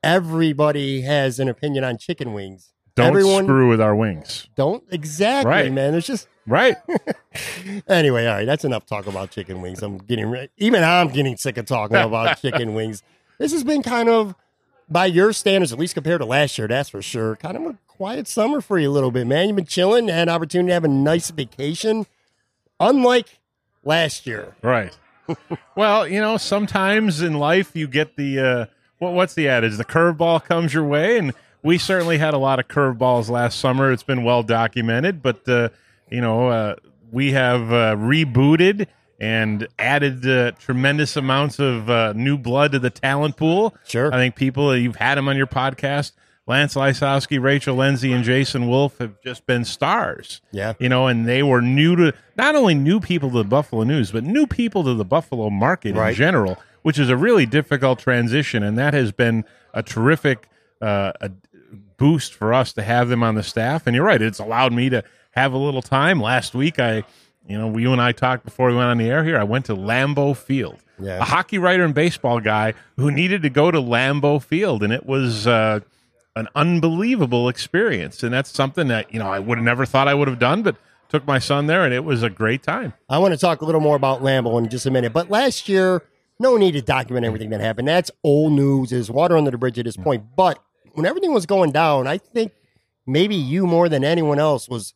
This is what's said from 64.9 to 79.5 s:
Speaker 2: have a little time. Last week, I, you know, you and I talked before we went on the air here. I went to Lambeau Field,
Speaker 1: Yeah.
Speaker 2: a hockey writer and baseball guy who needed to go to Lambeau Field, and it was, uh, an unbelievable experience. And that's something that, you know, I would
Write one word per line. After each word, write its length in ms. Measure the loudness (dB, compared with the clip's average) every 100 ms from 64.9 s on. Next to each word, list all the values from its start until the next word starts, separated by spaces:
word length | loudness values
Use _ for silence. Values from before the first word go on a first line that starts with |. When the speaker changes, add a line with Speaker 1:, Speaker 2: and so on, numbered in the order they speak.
| -2 -4 _ _
Speaker 2:
have 220 | -2 0
a 40 | 0
little 240 | -2 -4
time. 380 | -2 0 2 0
Last 340 | 0 -2 -2 -2
week, 240 | -2 0
I, 240 | -2 -2 -6 _ _ _ -10
you 100 | -6
know, 180 | -4 -2
you 140 | 0
and 100 | 2
I 100 | 0
talked 340 | 0 -2 -2 -8
before 240 | 0 2
we 60 | 2
went 140 | 2
on 80 | 0
the 120 | 0
air 140 | 0
here. 140 | 0 0
I 60 |
went 220 | 0 -2 -2
to 100 | -6
Lambeau 600 | -2 0 0 0 0 -2
Field, 420 | -4 -4 -4 -10 _ _
Speaker 1:
Yeah. 200 | -10 -4
Speaker 2:
a 40 |
hockey 340 | -2 -2 -2 -2
writer 260 | 2 2
and 100 | 2
baseball 460 | 2 0 0 -2 0
guy 340 | 0 0 0 -4 -12 -2
who 140 | -2
needed 300 | 0 0 0
to 60 | 0
go 220 | 2 2
to 80 | 2
Lambeau 600 | 0 0 0 0 0 0
Field, 420 | 0 -2 0 0
and 80 | 0
it 120 | -2 -2
was, 400 | -2 -2 0 2
uh, 320 | 2 2 0 -6 _ _ _ _ -10
an 120 | -8 -2
unbelievable 920 | 0 2 0 0 -2 0 0 0 0
experience. 760 | -4 -4 -2 0 -2 -6 -6
And 100 | -4
that's 160 | -4 -4
something 360 | -4 -4 -2 -2
that, 260 | -2 -4
you 60 | -8
know, 80 | -6
I 120 | -6
would 180 | -2